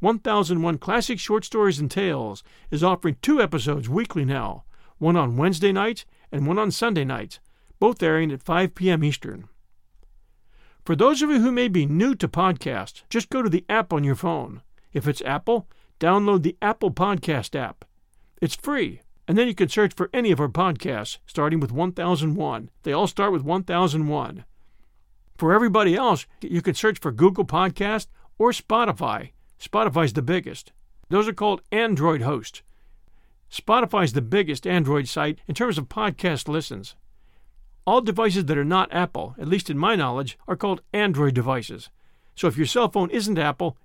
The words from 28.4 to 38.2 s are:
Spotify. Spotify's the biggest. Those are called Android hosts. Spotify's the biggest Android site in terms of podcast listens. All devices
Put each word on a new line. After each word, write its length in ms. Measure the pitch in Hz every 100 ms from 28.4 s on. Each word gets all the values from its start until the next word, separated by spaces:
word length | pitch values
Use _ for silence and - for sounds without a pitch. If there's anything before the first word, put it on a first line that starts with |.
| 226
Spotify. 800 | - - 220 233 123 - 104 135 - - -
Spotify's 540 | - 208 220 147 156
the 80 | 110
biggest. 520 | 123 180 - - - - - - -
Those 180 | 190 214
are 60 |
called 300 | 185 208 190 -
Android 480 | 208 226 170 160 156
hosts. 420 | 117 139 113 - - - - - - - _ _ -
Spotify's 640 | - - 233 233 208 165
the 80 | 123
biggest 460 | 117 190 170 139 185
Android 420 | 180 139 147 131
site 320 | - 151 156 -
in 60 |
terms 240 | 147 240 156
of 100 | 131
podcast 580 | - 214 - 185 143 -
listens. 480 | 151 143 110 101 - - - - _ - - - - -
All 140 | 240
devices 460 | 226 196